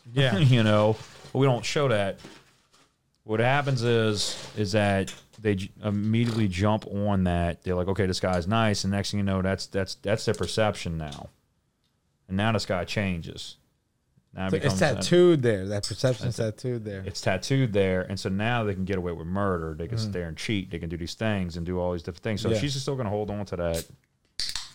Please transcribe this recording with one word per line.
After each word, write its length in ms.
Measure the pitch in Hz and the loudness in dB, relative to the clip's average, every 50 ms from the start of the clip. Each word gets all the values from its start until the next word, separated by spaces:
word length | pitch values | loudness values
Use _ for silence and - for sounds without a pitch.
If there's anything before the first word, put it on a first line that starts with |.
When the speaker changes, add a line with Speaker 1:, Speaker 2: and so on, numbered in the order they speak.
| _ 120 117 | _ -4 0
Speaker 1:
Yeah. 240 | 135 139 127 202 | 2 2 4 4
Speaker 2:
<laughs> 20 | 190 | 4
You 240 | 156 127 127 117 110 | 6 6 6 6 6
know, 320 | 107 107 107 107 107 110 - - - - - - - - | 6 6 6 6 4 2 0 -4 -14 -20 -20 -20 -6 0
but 60 | 127 | 2
we 60 | 135 | 4
don't 180 | 139 123 113 107 | 4 4 2 -2
show 220 | - - 160 143 131 | -2 0 0 2 2
that. 300 | 113 104 101 98 92 - - - - - _ _ _ _ _ _ _ _ _ _ _ _ _ _ _ _ _ | 2 2 0 0 -4 -6 -12 -20 -20 -20 _ _ _ _ _ _ _ _ _ _ _ _ _ _ _ _ _
What 160 | 107 107 110 | -2 2 2
happens 440 | 117 127 135 143 139 139 135 117 113 | 4 4 4 2 2 0 0 0 2
is, 520 | 120 117 113 113 110 107 104 104 - - - - - - | 2 4 4 4 2 2 0 -2 -4 -6 -8 -12 -10 -4
is 140 | 107 107 95 | -4 -2 2
that 420 | 101 107 104 101 98 98 95 92 - - - _ - - | 2 4 4 4 4 2 0 -2 -6 -14 -20 _ -20 -2
they 160 | 107 110 104 | 0 0 0
j-, 140 | 95 98 98 - - - | 0 -2 -8 -12 -6 -4
immediately 640 | 107 101 104 101 110 110 113 120 117 110 113 110 | -2 -2 0 0 2 2 2 2 2 2 2 0
jump 400 | 101 90 87 104 104 107 107 - | 0 2 2 2 2 2 0 -2
on 380 | - 95 101 101 104 101 95 92 | -4 -4 -2 0 0 2 2 2
that. 380 | 87 87 87 87 85 80 - _ | 2 2 2 2 0 -2 -4 _
They're 120 | 92 90 | -2 -2
like, 120 | 90 90 | 0 0
"Okay, 180 | 95 98 92 101 | 0 0 0 0
this 120 | 92 90 - | 0 0 0
guy's 280 | - 95 92 87 82 | 0 0 0 0 0
nice." 360 | 90 110 113 113 107 101 - - | 0 0 2 2 2 0 0 0
And 80 | 95 | -2
next 200 | 98 101 95 - | -2 -2 -2 -2
thing 80 | - 101 | -2 -2
you 40 | 98 | 0
know, 180 | 98 95 95 | 0 0 0
that's, 260 | 92 95 98 95 - | 0 0 -2 -2 -4
that's, 280 | - - 98 95 - - | -4 -4 -4 -4 -4 -6
that's 300 | - - 98 107 110 - | -8 -2 -2 -2 0 0
their 80 | 117 101 | -2 -2
perception 640 | - - - - - 107 107 98 - - 90 82 | -2 -2 -2 0 0 0 0 0 -2 -6 -6 -6
now. 320 | 80 78 73 71 69 69 - - _ _ _ _ _ _ _ _ _ _ _ _ _ _ _ _ _ _ | -6 -6 -8 -10 -12 -14 -16 -20 _ _ _ _ _ _ _ _ _ _ _ _ _ _ _ _ _ _
And 80 | - 92 | -6 -2
now 140 | 95 104 113 110 | 0 2 2 2
this 120 | 101 - | 0 0
guy 180 | - 101 90 - | -2 -2 -2 -2
changes. 720 | - - 110 101 95 90 82 82 - 85 - - - - _ _ _ _ _ _ _ _ _ _ _ _ _ _ _ - | -2 -2 -2 0 0 -2 -4 -6 -10 -12 -12 -14 -14 -16 _ _ _ _ _ _ _ _ _ _ _ _ _ _ _ -10
Now 140 | 98 92 | -6 -2
it 40 | 95 | -2
Speaker 1:
So 40 | - | -2
it's 60 | - 143 | 0 0
Speaker 2:
becomes 160 | 143 - 190 | 0 2 2
a 140 | 180 147 120 | 2 2 2
Speaker 1:
tattooed 460 | 95 95 - 170 175 180 180 170 151 120 | 0 0 4 6 6 8 8 6 6 4
there. 240 | 120 107 95 95 | 2 2 2 -2
That 180 | 98 104 101 - | -4 -4 -4 -4
perception's 500 | - 110 - - 127 127 - 135 127 113 | -6 -6 0 0 0 0 0 -2 -4 -2
Speaker 2:
That's 200 | - 117 110 107 | -2 -4 -4 -4
it. 100 | - - | -6 -6
Speaker 1:
tattooed 180 | 127 123 117 107 | -6 -6 -6 -6
there. 180 | 110 98 95 95 | -8 -10 -8 -8
Speaker 2:
It's 160 | 95 92 - | -10 -10 -4
tattooed 520 | - 110 95 92 - - 139 135 135 113 98 | -2 0 0 0 0 0 2 2 2 2 2
there. 280 | 104 95 95 92 92 | 2 4 4 2 0
And 180 | 90 - 98 92 | -2 -2 -6 -4
so 100 | - 107 | -4 -4
now 340 | 95 98 107 117 123 120 110 | -2 0 0 0 0 0 0
they 100 | 104 98 | -2 -2
can 120 | 92 92 | -2 -2
get 120 | 92 98 | -2 -2
away 140 | 92 87 87 | -2 -2 -4
with 160 | 85 - 82 | -6 -6 -6
murder. 480 | 85 92 101 101 98 92 85 80 80 78 | -4 -2 0 2 2 0 0 -2 -4 -6
They 100 | 78 85 | -6 -6
can 100 | 85 117 113 | -6 -4 -4
sit 100 | 110 104 | -4 -4
Speaker 1:
Mm. 40 | 98 | -4
Speaker 2:
there 140 | 92 87 82 | -4 -6 -6
and 80 | 80 | -8
cheat. 340 | - - - 113 98 90 92 | -8 -4 -2 -2 -2 -2 -4
They 80 | - 82 | -8 -8
can 100 | 87 82 | -6 -6
do 80 | 85 | -6
these 160 | 80 87 80 - | -6 -8 -8 -6
things 420 | - 113 110 104 98 92 87 80 | -4 -2 -2 0 -2 -2 -4 -4
and 80 | 87 85 | -6 -4
do 140 | 87 92 90 | -4 -2 -2
all 120 | 87 90 | 0 -2
these 100 | 90 85 | -2 -4
different 220 | 80 - 87 - - | -6 -10 -12 -6 -4
things. 180 | 117 107 95 | -4 -4 -2
So 80 | 110 113 | 0 0
Speaker 1:
Yeah. 80 | 113 | 0
Speaker 2:
she's 240 | 107 117 147 139 135 | 0 0 -2 -4 -4
still 140 | 135 - 139 | -4 -4 -4
gonna 140 | 131 123 98 | -4 -2 -2
hold 200 | 104 104 107 101 | -2 -2 -2 -4
on 160 | 104 104 101 | -4 -6 -6
to 80 | - 98 | -6 -6
that 280 | 85 87 85 82 82 82 - - _ _ _ _ _ _ _ _ - - - - - - - - | -4 -2 -2 -2 -2 -6 -8 -16 _ _ _ _ _ _ _ _ -8 -8 -6 -6 -8 -8 -8 -12